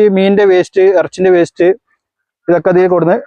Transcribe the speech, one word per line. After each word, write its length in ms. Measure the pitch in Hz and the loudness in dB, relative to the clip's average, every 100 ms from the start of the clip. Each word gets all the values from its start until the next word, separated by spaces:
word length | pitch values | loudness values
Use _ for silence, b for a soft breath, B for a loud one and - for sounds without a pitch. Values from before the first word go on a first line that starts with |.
ഈ 20 | 214 190 | 2 0
മീനിന്റെ 280 | 196 202 196 | 0 0 2
വേസ്റ്റ്, 320 | 180 165 196 190 180 | 0 -2 0 0 0
ഇറച്ചിന്റെ 320 | 156 - 185 180 | -4 -4 0 0
വേസ്റ്റ്, 300 | 165 - 175 - _ _ _ _ _ _ - | -2 -2 -2 -2 _ _ _ _ _ _ -4
ഇതൊക്കെ 220 | 170 180 | -2 0
അതിൽ 140 | 180 185 | 0 0
കൊടുന്ന് 240 | 180 160 143 | 0 -2 -4